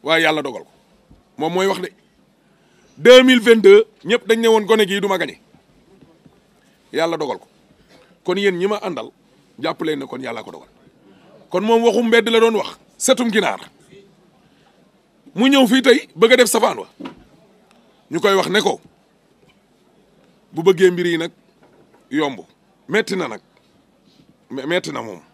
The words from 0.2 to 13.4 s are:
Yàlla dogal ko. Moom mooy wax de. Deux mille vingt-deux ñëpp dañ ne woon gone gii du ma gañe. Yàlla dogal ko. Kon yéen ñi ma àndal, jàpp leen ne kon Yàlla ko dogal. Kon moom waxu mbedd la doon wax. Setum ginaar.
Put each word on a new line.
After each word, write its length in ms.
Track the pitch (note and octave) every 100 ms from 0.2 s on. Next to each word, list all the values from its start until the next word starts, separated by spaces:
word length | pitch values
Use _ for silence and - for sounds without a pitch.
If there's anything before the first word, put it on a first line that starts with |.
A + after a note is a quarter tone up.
Yàlla 180 | D#3+ D#3
dogal 200 | C#3 G#2
ko. 60 | - _ _ _ _ - _ -
Moom 140 | D#3
mooy 140 | F3 G3
wax 140 | F3+
de. 80 | F3+ _ _ _ _ _ _ _ _ _ _ -
Deux 240 | D#3+ B3+
mille 180 | C4 B3+
vingt-deux 440 | A3 A3+ G3+ G3+ A3 _
ñëpp 220 | E3 A#3 F#3
dañ 140 | A3+
ne 80 | A3+
woon 180 | A3 G#3
gone 200 | A3 G3+
gii 140 | G3+
du 80 | G3
ma 100 | F#3
gañe. 220 | D#3 - _ _ _ _ _ _ _ _ _ _ _ _ _ _ _
Yàlla 240 | C#3 E3 E3
dogal 220 | D3 G2
ko. 100 | _ _ _ _ _ _ _ _
Kon 100 | - F#3
yéen 220 | G3+ F3
ñi 80 | F#3+
ma 100 | G#3
àndal, 280 | F#3+ D#3 A#2 _ _ _ _ -
jàpp 220 | D3+ D#3
leen 160 | D#3+ D3
ne 40 | C3+
kon 120 | B2+
Yàlla 220 | C3 A#2
ko 80 | G2+
dogal. 180 | E2 - _ _ _ _ _ _ - _
Kon 100 | F3+
moom 180 | G#3+ A#3
waxu 180 | A#3 G#3
mbedd 260 | A#3 A#3 A3+
la 120 | A3+
doon 160 | A3+ G#3+
wax. 200 | - - _ _
Setum 320 | - C4 A#3
ginaar. 280 | G#3+